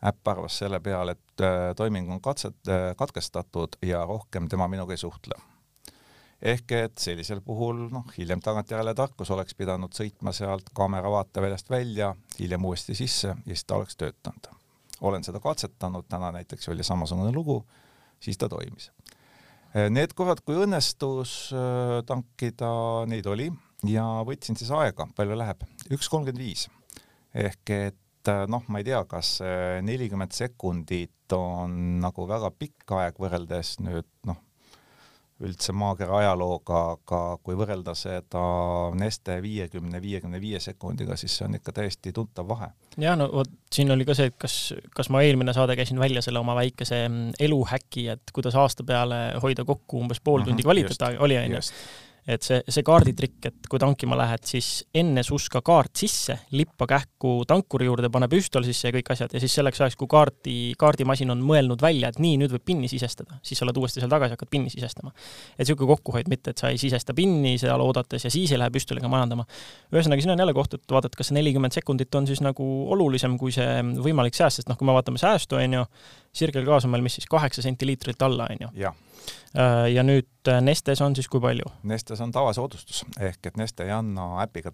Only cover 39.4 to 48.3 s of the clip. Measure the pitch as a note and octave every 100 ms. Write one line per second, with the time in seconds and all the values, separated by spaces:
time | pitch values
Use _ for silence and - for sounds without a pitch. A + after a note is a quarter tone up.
39.4 | G2+ G#2+ E2+ F#2 E2+ F2 G2+ G2 F2 F2+
40.4 | G#2+ F#2+ - - F#2 F2+ G2 - - -
41.4 | G2 G#2 - - G#2 - F#2 G2+ A2 -
42.4 | F2+ A2+ G2 - _ - D#3+ E3+ C#3 C#3
43.4 | C3+ - _ - C#3 C3 C3 C#3 C3 -
44.4 | - - - - - - B2 C3+ D3 C3
45.4 | B2+ B2 C3 B2+ B2 B2+ C3+ B2 A#2+ B2
46.4 | A#2+ A#2+ B2+ - B2 A#2+ A#2+ A#2 A#2 -
47.4 | D3+ D3 A#2+ C3+ - B2 A#2 A#2 -